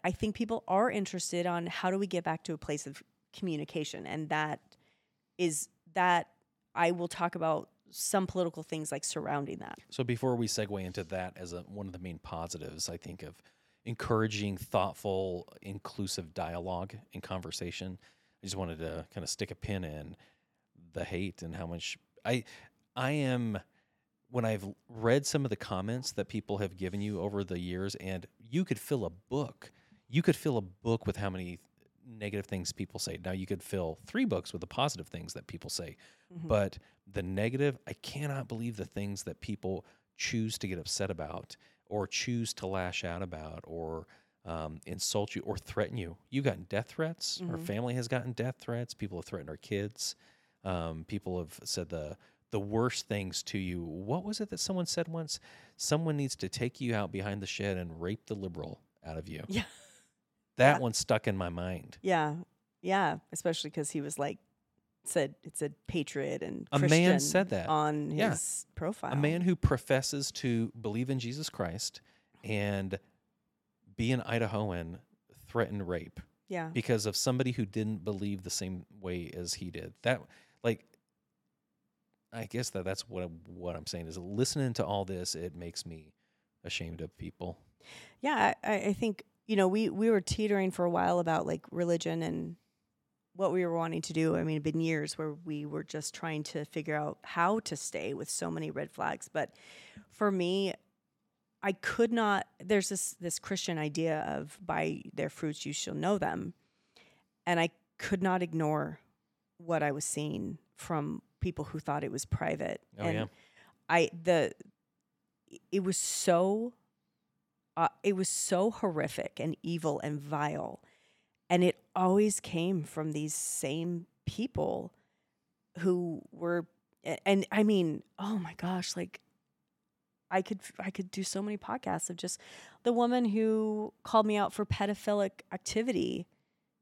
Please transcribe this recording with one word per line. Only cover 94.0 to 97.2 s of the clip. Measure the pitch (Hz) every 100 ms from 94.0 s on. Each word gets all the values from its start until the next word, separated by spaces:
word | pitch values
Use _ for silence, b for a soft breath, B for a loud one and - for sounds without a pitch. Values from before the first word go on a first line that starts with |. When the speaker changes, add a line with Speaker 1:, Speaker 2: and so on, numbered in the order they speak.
Speaker 1:
to | -
do. | 160 160 170
I |
mean, | 160 156
it'd |
been | 151 160
years | 165 160 147 -
where | 156
we | 147 170 147 147
were | 151
just | 160 156 151
trying | - 165 156
to | 143 160 151
figure | 165 156 151
out | 151 -